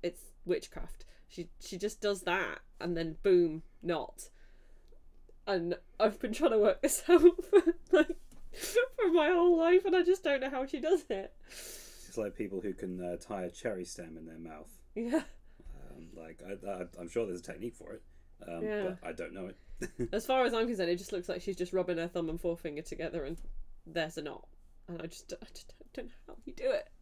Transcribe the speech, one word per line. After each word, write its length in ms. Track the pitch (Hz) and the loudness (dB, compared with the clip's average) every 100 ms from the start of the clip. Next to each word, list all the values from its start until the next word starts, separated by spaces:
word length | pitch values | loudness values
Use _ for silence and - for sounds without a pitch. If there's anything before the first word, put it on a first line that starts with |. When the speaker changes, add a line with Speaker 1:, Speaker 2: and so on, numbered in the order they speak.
Speaker 1:
it's 180 | 175 - - - - | -4 -6 -20 -16 -2
witchcraft. 600 | 175 - - - - - - - | -2 -2 -10 -10 -10 -16 -20 -20
She, 200 | - 170 - | -14 -14 -14
she 180 | - 185 | -12 -6
just 200 | 202 - | -6 -2
does 220 | 208 196 | -2 -2
that 360 | - 185 139 78 - - | -2 -2 -2 -6 -14 -8
and 160 | 170 170 | -4 -2
then 200 | 165 160 | -4 -2
boom, 400 | 202 180 170 156 - - | 6 6 6 0 -10 -10
knot. 480 | 165 160 123 - - - - - - - - - - - - - - | -2 -2 -2 -12 -20 -20 -20 -20 -20 -20 -20 -20 -20 -20 -20 -16 -2
And 300 | 190 170 175 - - | 0 0 -4 -8 2
I've 200 | 220 214 | 2 4
been 120 | 233 | -4
trying 180 | 214 302 | 2 4
to 60 | 220 | 6
work 240 | 208 - | 6 6
this 220 | 285 - - | 2 0 6
<laughs> 40 | |
out 120 | 349 | 10
for, 400 | 339 349 - 403 330 349 - | 10 8 6 6 6 0 4
like, 260 | 330 311 320 - - - - - 453 508 - | 6 6 0 -10 -14 -12 -8 0 2 0 2
for 120 | 403 | 4
my 160 | 330 302 | 6 6
whole 300 | 359 359 330 | 6 6 6
life, 240 | 330 359 | 8 6
and 100 | 392 359 | 6 4
I 60 | |
just 220 | 339 381 | 4 2
don't 160 | 311 277 | 2 0
know 100 | 262 | 0
how 160 | 269 269 | -4 -4
she 140 | 294 | -2
does 240 | 302 349 - | 2 2 2
it. 240 | 196 196 - - | -4 -4 -14 -20
Speaker 2:
It's 680 | - - - - - - - | -16 -14 -14 -16 -18 -10 -4
like 180 | 104 - | -4 -4
people 260 | 104 95 | -4 -4
who 120 | 98 | -4
can, 280 | 92 92 92 | -6 -6 -6
uh, 140 | 87 87 | -6 -6
tie 260 | - 101 | -6 -6
a 60 | 90 | -6
cherry 340 | - 123 95 | -6 -6 -6
stem 320 | 90 - 82 80 | -8 -12 -14 -14
in 80 | 80 | -16
their 120 | 80 | -14
mouth. 300 | 82 - 156 - - - | -14 -14 -18 -20 -14 -8
Speaker 1:
Yeah. 280 | 233 302 - - - - - - - | -2 -2 -4 -18 -20 -20 -16 -16 -16
Speaker 2:
Um, 160 | - 82 82 | -16 -18 -16
like, 260 | 82 80 92 | -18 -16 -12
I, 180 | 98 95 | -10 -8
I, 200 | 92 87 - | -8 -8 -10
I'm 120 | 87 | -4
sure 160 | 117 110 | -2 -2
there's 160 | 87 | -4
a 20 | |
technique 320 | 82 80 113 - | -8 -8 -10 -10
for 160 | - | -16
it, 100 | - - - - - - | -16 -16 -20 -20 -18 -10
um, 160 | 170 | -6
Speaker 1:
Yeah. 200 | 214 208 185 180 | -4 -2 -4 -6
Speaker 2:
but 80 | - | -10
I 20 | |
don't 220 | 82 85 | -8 -10
know 140 | 98 - - - - | -8 -10 -12 -14 -10
it. 280 | - - 117 | -10 -6 -4
<laughs> 40 | |
Speaker 1:
As 120 | 208 - | -4 0
far 200 | 262 247 | 2 2
as 80 | |
I'm 120 | 226 233 | 2 0
concerned, 240 | 220 175 | 0 0
it 40 | 175 | -2
just 140 | 185 | -2
looks 160 | 190 175 | -6 -4
like 140 | 180 | -6
she's 160 | 190 185 | -6 -4
just 160 | 180 | -2
rubbing 240 | 185 180 170 | 0 0 -2
her 100 | 170 | -2
thumb 220 | 175 165 | -4 -4
and 100 | 160 | -2
forefinger 420 | 175 170 165 147 | -2 -4 -6 -8
together, 420 | 156 - 160 170 139 | -8 -6 -6 -4 -6
and 100 | 165 - - - - - | -6 -8 -8 -10 -14 -8
there's 320 | 165 160 160 | -4 -4 -4
a 40 | |
knot. 260 | 147 - - - - - - | -10 -10 -16 -20 -20 -20 -14
And 140 | 170 | -10
I 60 | 160 | -10
just, 260 | - - | -12 -14
I 120 | - - | -14 -14
just 200 | - - - | -18 -20 -20
don't, 160 | - | -14
don't 120 | - 240 | -12 -12
know 60 | - - | -14 -18
how 80 | - - | -16 -14
you 80 | |
do 180 | - 262 | -4 0
it. 180 | 247 - - | 0 -2 -18